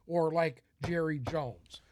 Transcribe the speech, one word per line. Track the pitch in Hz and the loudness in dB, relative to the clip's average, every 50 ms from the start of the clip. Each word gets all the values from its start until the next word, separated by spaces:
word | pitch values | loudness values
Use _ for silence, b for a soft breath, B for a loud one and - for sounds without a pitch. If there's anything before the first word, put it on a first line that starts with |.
| _ | _
or | - 170 175 160 160 156 | -2 2 2 2 4 4
like | 170 165 160 127 - _ _ _ _ 139 | 2 2 2 0 -6 _ _ _ _ -4
Jerry | 170 175 170 160 160 156 147 123 - | -2 0 0 0 0 0 -2 -4 -2
Jones. | - 156 143 123 110 - - _ - - - _ | -2 -2 -4 -4 -8 -12 -18 _ -20 -20 -20 _